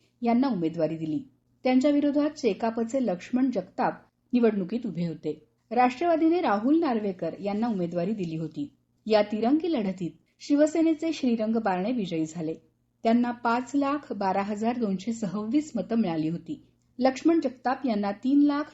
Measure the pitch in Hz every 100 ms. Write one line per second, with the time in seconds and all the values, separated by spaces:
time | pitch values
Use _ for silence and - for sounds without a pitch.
0 | _ - 233 233 277 202 160 170 160 160
1 | 160 151 - _ _ _ 254 254 294 285
2 | 285 285 294 294 240 190 226 226 226 269
3 | 233 180 - 247 262 214 175 - 202 -
4 | _ _ _ 240 233 208 175 233 233 170
5 | 170 151 156 147 _ _ - 226 254 254
6 | 349 320 320 349 302 202 233 320 330 226
7 | 208 185 165 - 196 202 233 202 175 175
8 | 175 214 170 160 156 - 147 _ _ _
9 | - 208 208 214 226 302 349 302 196 185
10 | 165 - _ _ - 285 302 330 320 302
11 | 330 311 254 226 214 226 208 180 196 254
12 | 180 165 160 170 156 160 _ _ _ _
13 | 226 240 240 233 240 233 254 285 277 285
14 | - 208 196 190 202 208 220 247 220 190
15 | - 226 196 208 214 277 302 214 180 240
16 | 190 160 156 165 - - - _ _ -
17 | 254 262 311 339 285 - 247 262 269 202
18 | 202 - 254 285 285 285 294